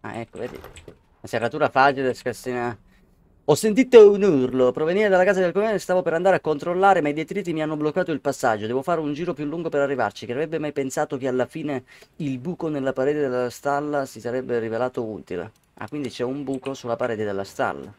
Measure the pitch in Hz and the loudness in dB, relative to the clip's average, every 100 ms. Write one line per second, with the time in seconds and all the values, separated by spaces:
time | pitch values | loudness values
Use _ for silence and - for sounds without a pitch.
0 | 107 110 117 - 120 - - - - - | -12 -12 -12 -10 -12 -12 -18 -20 -20 -20
1 | _ _ - 117 113 151 139 135 139 135 | _ _ -6 -2 -2 0 0 4 4 4
2 | 131 117 131 113 - 123 120 120 _ _ | -2 -2 -6 -8 -6 -4 -4 -6 _ _
3 | _ _ _ _ - 147 220 208 254 240 | _ _ _ _ 0 2 4 2 8 12
4 | 208 202 202 147 127 123 127 123 156 185 | 12 10 4 4 2 2 2 2 -2 2
5 | 214 185 185 185 180 170 220 202 - 185 | 4 4 4 2 2 0 0 -2 0 0
6 | 175 160 185 175 - 151 170 175 196 185 | 0 0 2 2 0 -4 -2 2 4 4
7 | 147 147 156 190 180 160 156 156 151 151 | 2 -2 -4 -6 -4 -4 -4 -2 -2 -2
8 | 170 151 139 131 127 110 107 127 135 170 | -2 -2 -4 0 0 0 -2 -4 -2 -2
9 | 147 143 175 147 147 165 165 147 139 135 | -2 -6 -6 -6 -6 -6 -4 -2 0 0
10 | 107 - 110 123 156 160 151 143 135 160 | -2 -4 -8 -6 -4 -4 -6 -4 -4 -4
11 | 151 139 131 127 120 160 156 131 - - | -4 -4 -2 -2 -2 -4 -6 -8 -10 -20
12 | - _ 147 131 139 175 165 147 135 131 | -20 _ -6 -6 -8 -6 -6 -4 -4 0
13 | 131 147 139 123 123 - 143 143 147 147 | 0 0 0 -2 -4 -4 -2 -2 -2 -4
14 | 135 - 117 127 127 120 113 113 127 127 | -6 -8 -6 -6 -4 -4 -2 -4 -4 -4
15 | 113 101 - 90 85 _ _ _ 107 151 | -8 -8 -8 -8 -10 _ _ _ -12 -8
16 | 131 - 123 139 135 135 139 135 127 117 | -8 -6 -6 -4 -6 -6 -6 -8 -6 -4
17 | 123 110 107 98 98 - 120 71 69 | -2 -2 -2 -4 -6 -4 -4 -4 -12